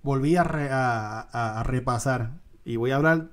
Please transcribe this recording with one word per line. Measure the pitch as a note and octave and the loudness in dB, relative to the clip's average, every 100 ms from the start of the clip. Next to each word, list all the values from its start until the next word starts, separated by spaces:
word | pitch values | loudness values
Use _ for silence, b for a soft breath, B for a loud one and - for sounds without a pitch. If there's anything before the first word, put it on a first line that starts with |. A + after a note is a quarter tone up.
volví | C#3 C3+ C#3+ F3 | 0 0 4 4
a, | |
re-, | E3 D#3 C#3+ | 2 0 -2
a, | C3 B2+ A2+ G#2+ A2 | 0 0 0 -4 -10
a, | - A#2+ A2+ G#2+ | -8 -4 -4 -2
a | |
repasar | A#2 B2+ B2 A#2+ C#3 B2+ A#2 D3+ - - | -2 -2 0 0 0 -2 -4 -8 -18 -18
y | - A2+ | -6 -2
voy | B2 | 0
a | C3+ | 4
hablar | D#3+ E3 D#3+ | 4 4 0